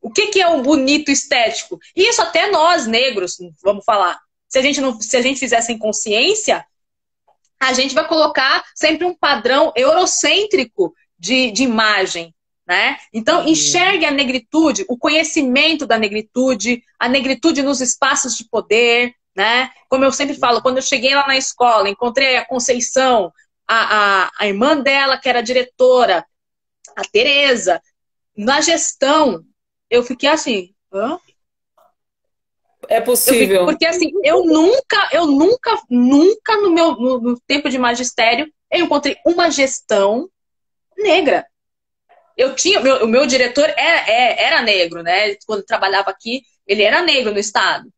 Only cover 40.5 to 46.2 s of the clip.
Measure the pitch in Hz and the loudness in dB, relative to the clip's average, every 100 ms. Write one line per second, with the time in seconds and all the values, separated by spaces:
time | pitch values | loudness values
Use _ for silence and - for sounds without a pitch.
40.5 | _ _ _ _ - 415 330 302 175 - | _ _ _ _ -6 0 2 2 -2 -4
41.5 | _ _ _ _ _ _ _ _ - 262 | _ _ _ _ _ _ _ _ -2 -2
42.5 | 262 349 392 254 262 226 233 277 254 247 | 0 0 2 2 2 2 2 2 0 0
43.5 | 247 294 - 285 330 - 220 247 - 226 | 2 0 0 0 0 0 2 2 2 0
44.5 | 311 240 196 170 170 170 180 214 202 - | 0 0 0 0 -4 -2 -2 -2 -6 -8
45.5 | 214 190 220 190 196 196 190 | -8 -4 -2 0 -2 -4 -8